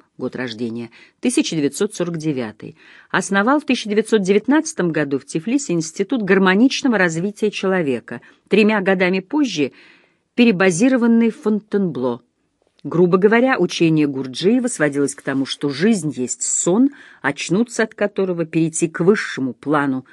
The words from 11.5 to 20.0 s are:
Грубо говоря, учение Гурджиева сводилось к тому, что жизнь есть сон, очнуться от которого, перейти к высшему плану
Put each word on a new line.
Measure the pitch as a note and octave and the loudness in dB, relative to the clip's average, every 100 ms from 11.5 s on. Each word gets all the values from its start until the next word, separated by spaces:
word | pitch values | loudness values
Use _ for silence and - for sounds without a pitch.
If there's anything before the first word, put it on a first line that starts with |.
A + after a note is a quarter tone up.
| G#3+ - G#3 F#3 B2+ B2+ A#2+ _ _ _ _ _ _ | -2 -2 -2 -2 -2 -4 -4 _ _ _ _ _ _
Грубо | C#3+ E3 F3+ F#3 | -2 2 4 4
говоря, | G3+ A#3 C4 - | 4 4 2 0
учение | F3 - E3 D#3 C#3+ | -2 0 2 4 2
Гурджиева | C3+ C3 B2 F3 B3+ A#3+ | -2 -8 -2 0 0 0
сводилось | - D3+ C#3+ C3+ - | -2 -2 0 -2 -4
к | |
тому, | - C3+ C3 | -4 -4 -4
что | - C#3+ | -4 -6
жизнь | C3+ G#3 G#3 D3+ | 0 2 2 -2
есть | B2 B2 - | -6 -6 -6
сон, | - - E3+ G3+ C#4 - - - | -6 -2 0 2 2 -2 -18 -6
очнуться | C3+ C#3 - F#3 A#3+ - | -6 -4 -2 -2 -2 -4
от | A3 - | -4 -4
которого, | G#3 - F#3 E3+ D#3+ | -4 -2 -4 -4 -4
перейти | D#3+ D#3+ - E3 | -2 -2 0 -4
к | D#3+ | 0
высшему | E3+ G#3+ - - C3 | 2 2 -2 -6 -6
плану | A2+ C#3+ D3 C#3+ C3 | -6 -2 0 0 -4